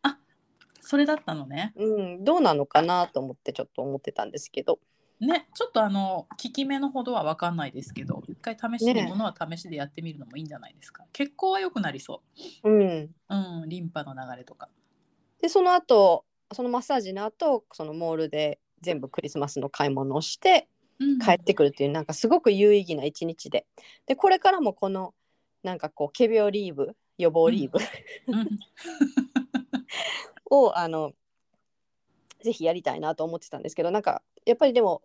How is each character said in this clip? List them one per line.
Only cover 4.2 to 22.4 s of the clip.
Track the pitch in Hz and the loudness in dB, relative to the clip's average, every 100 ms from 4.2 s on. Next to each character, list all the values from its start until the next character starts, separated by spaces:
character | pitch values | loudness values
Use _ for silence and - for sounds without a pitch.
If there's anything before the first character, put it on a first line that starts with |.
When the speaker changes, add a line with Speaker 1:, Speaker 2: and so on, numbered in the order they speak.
| 107 | -8
Speaker 2:
ん | |
で | 147 | -10
す | - | -12
け | - | -6
ど。 | - - _ _ _ - | -2 -4 _ _ _ -6
Speaker 1:
ね、 | 247 330 - | -2 -2 -4
ち | - | -8
ょ | 480 | -2
っ | |
と、 | 226 | 0
あ | 214 | 0
の、 | 196 190 180 - | 0 -2 -4 -10
効 | - | -12
き | 254 285 269 | -10 -6 -4
目 | 277 | -2
の | 277 | -4
ほ | 262 | -4
ど | 247 | -4
は | 226 | -2
わ | 151 160 | -2 -2
か | 175 | -4
ん | 170 | -4
な | 139 | -6
い | |
で | 131 | -10
す | 135 | -12
け | - | -10
ど、 | 135 - - | -8 -8 -12
一 | - | -12
回 | 240 220 | -12 -8
試 | 226 233 | -6 -2
し | 233 | 0
に、 | 233 | 2
Speaker 2:
ね。 | |
Speaker 1:
も | 180 190 | 0 -4
の | 208 | -4
は | - | -6
試 | 165 165 | -10 -10
し | 175 | -10
で | 151 | -10
や | 143 | -10
っ | |
て | 170 | -10
み | 165 | -12
る | 143 | -12
の | 120 | -16
も | 135 | -14
い | |
い | |
ん | 156 | -14
じ | 131 | -14
ゃ | |
な | - | -20
い | |
で | _ | _
す | - | -20
か。 | - _ | -20 _
血 | - 285 - | -8 -8 -2
行 | 381 | -2
は | 392 | 0
良 | 370 | -2
く | 240 | -4
な | 160 | -4
り | 135 | -6
そ | - - _ - - - | -12 -16 _ -20 -20 -2
う。 | 214 | 4
Speaker 2:
う | 214 | 6
ん。 | 190 160 151 _ - | 4 0 -6 _ -6
Speaker 1:
う | 196 185 165 160 | -6 -6 -8 -10
ん、 | |
リ | 180 | -8
ン | 170 | -8
パ | 156 | -8
の | 143 131 | -10 -12
流 | 127 123 | -14 -16
れ | |
と | 127 - | -20 -20
か。 | - _ _ _ _ _ _ _ | -20 _ _ _ _ _ _ _
Speaker 2:
で、 | 330 | 2
そ | 392 | 4
の | 359 | 6
後、 | 359 - 220 190 165 - _ - | 4 6 8 8 6 0 _ -16
そ | 220 | -8
の | 247 | -4
マ | 240 | -4
ッ | |
サ | - 269 | -2 -2
ー | |
ジ | 190 | -2
の | 190 | -6
後、 | 214 - 320 240 - | -8 -2 0 0 -4
そ | - 156 | -12 -10
の | |
モ | 160 165 | -6 -4
ー | 160 | -2
ル | 156 | -2
で | 151 151 - _ _ | -2 -2 -4 _ _
全 | 180 151 | -6 -6
部 | 135 | -6
ク | - | -8
リ | 147 | -6
ス | 143 | -4
マ | 143 | -4
ス | 143 | -4
の | 139 | -6
買 | - 143 | -2 0
い | |
物 | 135 135 139 | 0 -2 -2
を | |
し | - - | -4 0
て | 381 349 - _ _ - | 4 4 4 _ _ -4
Speaker 1:
う | |
ん。 | 277 262 | 0 2
Speaker 2:
帰 | 214 | 4
っ | 175 | 4
て | 175 - | 4 4
く | |
る | 143 | 2
っ | |
て | - | 2
い | 143 | -2
う、 | |
な | 156 | -2
ん | 156 | -6
か | |
す | 156 226 | -2 2
ご | 339 | 4